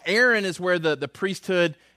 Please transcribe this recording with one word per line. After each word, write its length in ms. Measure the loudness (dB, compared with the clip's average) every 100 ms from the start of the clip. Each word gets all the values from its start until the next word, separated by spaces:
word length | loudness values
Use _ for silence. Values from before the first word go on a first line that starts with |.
| 0
Aaron 400 | 2 2 2 -2
is 140 | -4
where 180 | -2 0
the, 180 | 0 -2
the 120 | -4
priesthood, 680 | -6 -6 -4 -2 0 0 -2 _